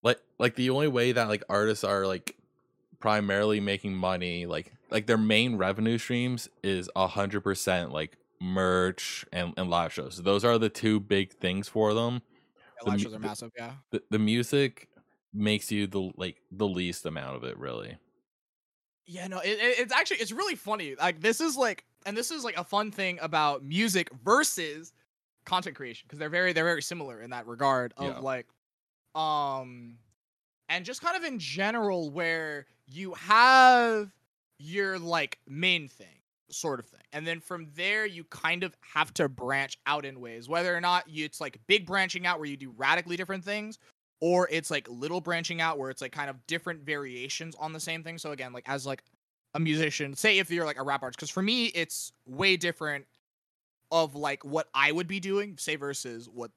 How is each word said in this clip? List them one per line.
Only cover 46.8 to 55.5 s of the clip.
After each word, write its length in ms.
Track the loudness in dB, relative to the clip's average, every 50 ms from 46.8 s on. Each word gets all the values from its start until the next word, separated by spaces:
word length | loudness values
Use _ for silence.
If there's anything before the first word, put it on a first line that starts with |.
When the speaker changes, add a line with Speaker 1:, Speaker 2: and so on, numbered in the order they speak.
| -6
Speaker 2:
variations 720 | -6 -4 -4 -4 -8 -8 -10 -8 -8 -8 -8 -8 -10 -10
on 160 | -8 -8 -8 -8
the 80 | -8
same 240 | -8 -8 -8 -8 -8
thing. 140 | -12 -12 -10
So 140 | -10 -10 -10
again, 200 | -8 -10 -12 -12
like, 160 | -14 -8 -6
as, 180 | -6 -4 -4
like, 160 | -6 -8 -8 -10 _ _ _ _ _ _ _ _ _ _
a 60 | -2
musician, 540 | 0 0 2 2 2 0 0 -2 -4 -6 -6
say 240 | 0 2 4 4 4
if 120 | 2 2
you're, 160 | 0 -2 -2
like, 120 | -2 -4 -4
a 40 | -2
rap 180 | -2 -2 -2 -2
artist, 160 | -6 -10 -10
'cause 120 | -12 -6
for 120 | -4 -2 0
me, 240 | 2 2 2 0 -2
it's 440 | 0 -2 -4 -4 -4 -10 -10 -10 _ _ _
way 300 | -16 -6 0 2 2 2 2
different 480 | 2 -2 -2 -2 -4 -4 -4 -4 -6 _ _ _ _ _ _ _ _ _ _ _ _ _ _ _ _ _ 2
of, 220 | 2 2 2 -2
like, 280 | -4 -2 -2 -2 -4 -6
what 240 | -4 -2 -2 -2 _ _
I 180 | 4 4 4 4
would 160 | 2 -2 -4
be 120 | -6 -6
doing, 380 | -4 -2 -2 -2 -2 -4